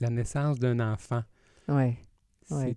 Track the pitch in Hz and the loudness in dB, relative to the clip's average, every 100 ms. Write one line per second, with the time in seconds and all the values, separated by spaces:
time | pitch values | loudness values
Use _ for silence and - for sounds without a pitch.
0 | 120 117 113 143 147 135 123 120 110 110 | -2 0 -2 0 0 2 2 2 0 -2
1 | - 120 110 _ _ _ - 143 127 123 | -2 -4 -4 _ _ _ 0 2 2 0
2 | - _ _ _ - 147 127 | -10 _ _ _ -6 -4 -4